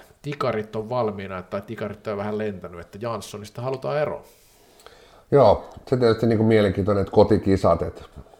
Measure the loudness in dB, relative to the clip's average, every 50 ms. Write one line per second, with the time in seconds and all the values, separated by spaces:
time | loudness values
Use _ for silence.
0 | -16 _ _ _ -12 -10 -8 -4 -4 -4 -2 -4 -6 -6 -8 -10 -8 -4 -4 -2
1 | -2 -2 -4 -6 -8 -10 -10 -10 -10 -8 -8 -8 -8 -8 -10 -8 -8 -10 -10 -10
2 | -10 -8 -6 -6 -6 -6 -4 -4 -4 -6 -8 -8 -12 -14 -14 -16 -18 -16 -14 -10
3 | -8 -8 -8 -8 -10 -12 -14 -14 -14 -14 -12 -10 -8 -6 -6 -6 -6 -6 -4 -4
4 | -4 -6 -6 -10 -14 -18 _ _ _ _ _ _ _ _ _ _ -20 -20 -20 -20
5 | -20 -20 -20 -20 _ 2 4 6 8 8 6 4 0 -8 -18 -18 -8 -4 -2 2
6 | 2 2 2 2 2 2 2 2 4 4 4 4 4 4 2 0 0 0 0 0
7 | -2 2 4 4 6 6 4 2 2 2 2 2 4 4 2 2 0 -4 -8 -12
8 | -18 -20 -20 -20 -20 _ -20 -20